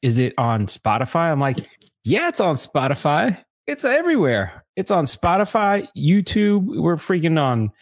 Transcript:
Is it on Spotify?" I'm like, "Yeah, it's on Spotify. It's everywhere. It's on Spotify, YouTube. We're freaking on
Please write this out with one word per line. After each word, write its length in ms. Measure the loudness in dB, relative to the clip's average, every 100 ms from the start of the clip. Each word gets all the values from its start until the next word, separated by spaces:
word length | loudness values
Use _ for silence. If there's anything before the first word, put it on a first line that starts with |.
Is 160 | 0 2
it 160 | 0 0
on 300 | 0 0 -2
Spotify?" 640 | -4 -2 0 0 0 0
I'm 80 | 0
like, 180 | 0 -2 -8 _ _ _
"Yeah, 240 | -2 0 0
it's 120 | 0
on 160 | 0 0
Spotify. 840 | -2 -2 -2 0 0 2 0 -2 _ _ -10
It's 160 | -4
everywhere. 800 | 0 0 2 2 2 0 -2 -8 _ -8
It's 160 | 0
on 140 | 0 0
Spotify, 840 | -2 0 0 0 0 0 0 -4 -2
YouTube. 680 | 2 2 2 0 2 2 0 -2
We're 180 | 0 0
freaking 440 | -2 0 2 2
on 300 | 2 0 -2 -6